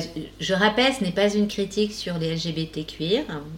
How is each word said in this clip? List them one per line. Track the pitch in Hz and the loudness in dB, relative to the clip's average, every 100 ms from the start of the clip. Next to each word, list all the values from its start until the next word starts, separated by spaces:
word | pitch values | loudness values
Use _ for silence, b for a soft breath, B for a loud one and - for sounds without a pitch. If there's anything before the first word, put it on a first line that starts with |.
| - 156 - - | 0 -4 -10 -6
je | 180 | -2
rappelle, | 185 208 214 262 262 | 4 4 6 4 2
ce | |
n'est | 180 | 0
pas | 185 208 | 2 4
une | 208 208 | 4 2
critique | - 196 - 208 | 0 -2 0 0
sur | - 185 170 | -2 -6 -2
les | 160 | -2
L | 165 | -2
G | 165 | -2
B | 156 160 | -2 -4
T | 156 | -6
Q | 156 - | -8 -6
I. | 160 233 311 156 151 | 0 0 0 -8 -10